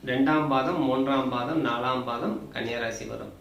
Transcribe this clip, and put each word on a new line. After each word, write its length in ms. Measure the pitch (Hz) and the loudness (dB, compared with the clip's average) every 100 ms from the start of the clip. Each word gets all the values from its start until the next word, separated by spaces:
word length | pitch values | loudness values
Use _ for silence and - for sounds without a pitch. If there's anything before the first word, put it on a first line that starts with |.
| 127 | -2
ரெண்டாம் 360 | 127 139 156 147 135 | 2 4 4 4 2
பாதம், 260 | 131 180 135 | 2 0 2
மூன்றாம் 440 | 131 135 139 127 123 | 2 2 2 2 -2
பாதம், 260 | 120 160 123 | 0 0 0
நாலாம் 340 | 120 127 127 123 | 0 0 -2 -2
பாதம் 260 | 117 185 208 - 117 | -2 -2 -4 -6 -6
கன்னியா 260 | 113 117 113 | -4 -4 -4
ராசிக்கு 300 | 110 - 113 | -6 -8 -10
வரும். 180 | 107 - | -12 -14